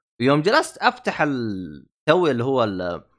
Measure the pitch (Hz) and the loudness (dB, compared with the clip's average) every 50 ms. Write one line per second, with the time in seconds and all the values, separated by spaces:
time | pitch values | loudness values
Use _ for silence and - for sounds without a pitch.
0 | _ _ _ - 120 127 143 151 151 190 240 311 349 - - - 185 - - - | _ _ _ -2 2 2 2 2 2 2 2 2 0 -2 -4 -4 -2 -2 -2 -2
1 | - - - - 160 151 139 127 120 110 101 92 90 78 76 69 - _ _ _ | -4 -6 -2 -2 -2 -2 -2 -2 -4 -4 -6 -6 -8 -12 -14 -16 -20 _ _ _
2 | _ - 156 185 180 156 131 117 117 135 135 127 117 107 98 92 90 90 87 76 | _ 2 4 4 4 2 2 0 0 0 2 2 2 0 -2 -4 -4 -6 -6 -8
3 | - _ _ | -10 _ _